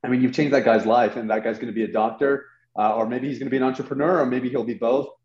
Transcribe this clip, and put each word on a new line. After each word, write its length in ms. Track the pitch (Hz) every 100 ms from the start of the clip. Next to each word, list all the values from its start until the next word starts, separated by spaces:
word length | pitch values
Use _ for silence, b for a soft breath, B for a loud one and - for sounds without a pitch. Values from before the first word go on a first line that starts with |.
I 60 | 127
mean, 120 | 127
you've 120 | 127
changed 200 | - 147
that 120 | 135
guy's 200 | 117 110
life, 300 | 107 120 113
and 160 | 120 110
that 140 | 110
guy's 160 | 110 113
gonna 100 | 123
be 140 | 113
a 80 | 107
doctor, 520 | 110 110 113 139 139 B B B -
uh, 200 | 107 110
or 100 | 110
maybe 220 | 123 135
he's 100 | 123
gonna 140 | 131
be 40 | 131
an 60 |
entrepreneur, 560 | 131 131 135 135 151 180
or 80 | 127
maybe 220 | 127 127
he'll 140 | 127
be 100 | 113
both. 320 | 113 117 131 139 -